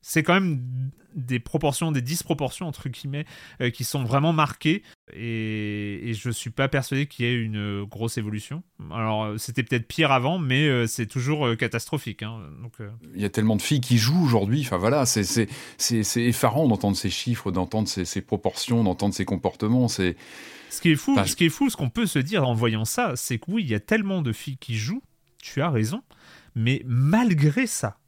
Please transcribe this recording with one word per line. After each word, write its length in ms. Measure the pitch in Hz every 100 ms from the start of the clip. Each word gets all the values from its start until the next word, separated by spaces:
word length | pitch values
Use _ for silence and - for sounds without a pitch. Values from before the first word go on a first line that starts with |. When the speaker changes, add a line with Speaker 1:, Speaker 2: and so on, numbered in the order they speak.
Speaker 1:
c'est 220 | - 160
quand 120 | 151
même 280 | 180 190 143 123 127 131 - _
des 240 | - 123 123
proportions, 540 | - 156 151 131 160
des 100 | 147
disproportions 640 | 120 170 - 151 151 - 175
entre 220 | - 135
guillemets, 340 | - 139 143 151 - - -
euh, 80 | 123
qui 140 | -
sont 200 | 123 143
vraiment 280 | 120 135 156
marquées. 500 | 160 147 - 156 190 - - _
Et, 960 | - 117 113 110 107 104 104 104 101 113
et 40 |
je 140 | 107 123
suis 200 | 113 -
pas 180 | - 135
persuadé 380 | 143 127 135 143
qu'il 180 | -
y 40 | 120
ait 60 |
une 500 | 123 113 107 104 101
grosse 340 | 101 98 113 123
évolution. 440 | 104 107 - 156 - _ -
Alors, 340 | 95 110 107
euh, 140 | 107 107
c'était 240 | - 117
peut-être 240 | 113 127 113
pire 240 | - 151
avant, 260 | 135 127 180
mais, 300 | 143 131 151
euh, 180 | 127 113
c'est 200 | - 113
toujours, 400 | 131 123 151 131
euh, 100 | 113
catastrophique, 680 | 120 117 - 151 - 101
hein. 180 | 107 113 80 73
Donc, 100 | 117 -
euh, 100 | 104 113 -
Speaker 2:
Il 80 | -
y 20 |
a 60 | 101
tellement 260 | - 110 107
de 60 |
filles 180 | - 147
qui 160 | 120 120
jouent 260 | 110 170
aujourd'hui. 380 | 156 117 98 139
Enfin 140 | 131 92
voilà, 300 | 101 143 127
c'est, 180 | 110
c'est, 240 | 98 117 107 - - -
c'est, 240 | - 117
c'est 220 | 104 -
effarant 420 | 123 123 127 127 156
d'entendre 300 | 104 104 95
ces 140 | 98
chiffres, 400 | - - 117 101
d'entendre 380 | 90 90 107 107
ces, 160 | -
ces 160 | 87 101
proportions, 640 | - 101 - - - 117
d'entendre 300 | 107 90 101
ces 100 | 92
comportements. 640 | 95 95 98 - 107 123 120
C'est 280 | - 92 87 - - - - -
Speaker 1:
Ce 140 | -
qui 80 | 170
est 60 | 151
fou, 160 | -
Speaker 2:
Enfin, 120 | 277
Speaker 1:
ce 100 | 98
qui 120 | - 165
est 40 |
fou, 200 | - 277
ce 60 | -
qu'on 120 | 131
peut 180 | - 220
se 120 | 147
dire 280 | 135 202 131
en 60 |
voyant 320 | 113 117 110
ça, 280 | 113 - 233
c'est 240 | 123 - 117
que 120 | -
oui, 120 | 214
il 80 | 165
y 40 |
a 60 | 104
tellement 400 | - 220 196 190
de 120 | 160
filles 260 | 110 - 131
qui 180 | - 113
jouent. 260 | 110 233 - _ _ _
Tu 200 | - -
as 80 | 165
raison, 320 | 127 110 202 _ - - - -
mais 280 | 113 113 135
malgré 840 | 127 123 139 214 240 165 151 147 254
ça. 320 | - 104 -